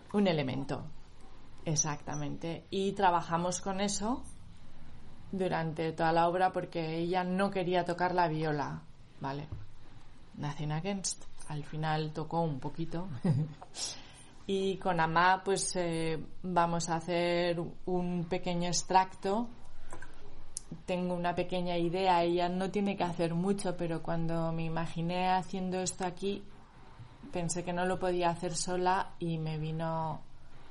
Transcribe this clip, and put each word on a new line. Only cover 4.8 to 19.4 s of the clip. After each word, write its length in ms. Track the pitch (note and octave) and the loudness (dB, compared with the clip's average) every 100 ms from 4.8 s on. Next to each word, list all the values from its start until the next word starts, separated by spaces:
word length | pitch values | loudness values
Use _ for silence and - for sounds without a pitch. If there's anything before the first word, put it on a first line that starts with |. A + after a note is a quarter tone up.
| - - - - - | -8 -8 -10 -10 -6
durante 600 | F#3+ F#3 E3 D#3+ D#3 D#3+ | -2 0 0 0 0 -2
toda 200 | D#3+ E3 | 2 4
la 160 | E3 E3+ | 6 6
obra 240 | F3+ F#3 | 6 4
porque 440 | F#3 F3+ E3+ D#3+ E3 | 2 -2 -2 -2 0
ella 260 | E3+ F#3 | 0 0
no 260 | F3+ F#3 G3 | 2 2 2
quería 340 | G3 F3 F3+ | 2 2 2
tocar 300 | F3 F3 F3+ | 2 2 2
la 140 | F3+ F3 | 4 2
viola, 540 | D#3 D#3 D3 C3+ D#3+ - - - - | 2 0 0 -2 -6 -10 -16 -16 -8
¿vale? 280 | C#3+ C#3 D3+ - - - - - - - - | -6 -6 -6 -8 -8 -8 -10 -10 -12 -14 -14
Nothing 380 | - D3 D3 D3+ | -6 -6 -4 -2
against. 520 | D3+ F#3 G3 - - - - - | -2 -2 -2 -4 -6 -6 -6 -4
Al 160 | D3+ | -6
final 480 | C3+ D3+ D#3 D#3 D#3 | -6 -2 0 0 0
tocó 280 | D#3 D#3 E3 | -4 -2 0
un 160 | E3 C3+ | 0 0
poquito. 480 | C#3+ D3+ E3 E3 F#3+ B2 | -4 -4 -2 -2 -4 0
<laughs> 240 | F#3+ D3 D#3 - - - - - - - - - - | 2 4 2 -4 -12 -8 -8 -8 -14 -16 -18 -10 -2
Y 280 | F#3+ G3 F3+ | 0 0 0
con 240 | G3 E3+ | 2 2
Amá, 420 | D#3+ E3 F3+ F#3 | 4 6 6 6
pues, 300 | G3 F#3+ - | 4 0 2
eh, 500 | F#3 E3+ E3 D#3+ D#3+ - - | 0 0 0 0 -2 -4 -6
vamos 440 | F#3 F3 E3+ E3+ E3+ | 0 4 4 4 0
a 60 | |
hacer 680 | E3 E3 E3+ F3 F3 F3 E3+ D#3 - | 0 0 2 4 4 2 0 -2 -4
un 420 | - F3+ F3 F3+ E3+ | -2 0 2 0 0
pequeño 420 | F3+ F3+ F3 F3 | -2 0 0 2
extracto. 800 | F3 - F#3 F#3 - F#3+ G#3 | 0 4 6 6 2 0 0